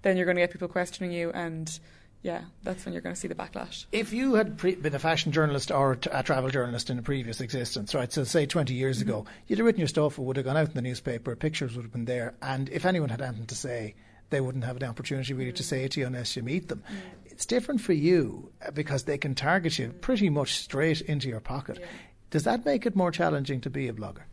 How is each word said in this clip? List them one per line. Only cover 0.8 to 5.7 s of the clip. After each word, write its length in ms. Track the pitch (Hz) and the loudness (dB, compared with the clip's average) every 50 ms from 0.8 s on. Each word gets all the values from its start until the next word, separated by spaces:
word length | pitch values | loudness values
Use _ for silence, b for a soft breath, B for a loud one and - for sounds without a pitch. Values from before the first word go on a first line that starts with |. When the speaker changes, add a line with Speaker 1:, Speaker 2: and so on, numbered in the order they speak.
| 180 180 - - 185 175 | -2 -2 -4 -6 -6 -4
Speaker 1:
you, 180 | 175 170 170 170 | -2 -2 -2 -2
and 480 | - - 170 165 165 160 160 160 160 - B B B B B B B - - | -2 -4 -4 -4 -6 -6 -8 -8 -10 -12 B B B B B B B -10 -6
yeah, 180 | 185 170 170 165 - - - - | -6 -6 -6 -8 -12 -18 -10 -8
that's 200 | 190 185 185 - | -6 -6 -6 -6
when 100 | 185 175 | -8 -8
you're 80 | 170 - | -6 -6
gonna 120 | 175 175 | -6 -8
see 120 | - - | -6 -6
the 80 | - - | -6 -6
backlash. 500 | - - - - - - - - - - - | -6 -8 -8 -8 -10 -10 -8 -10 -14 -10 -4
Speaker 2:
If 200 | - 214 226 214 | -2 -2 -2 -2
you 220 | 214 233 262 269 247 | -2 0 2 4 6
had 240 | 214 220 175 151 | 4 4 2 -2
pre-, 160 | - - 180 185 | 0 2 2 2
been 220 | 180 147 151 143 | 2 0 -2 -2
a 40 | 139 | 2
fashion 320 | - 160 165 160 - 156 | 2 2 2 2 2 2
journalist 400 | 135 160 156 151 143 139 - - | 4 4 4 4 4 0 0 2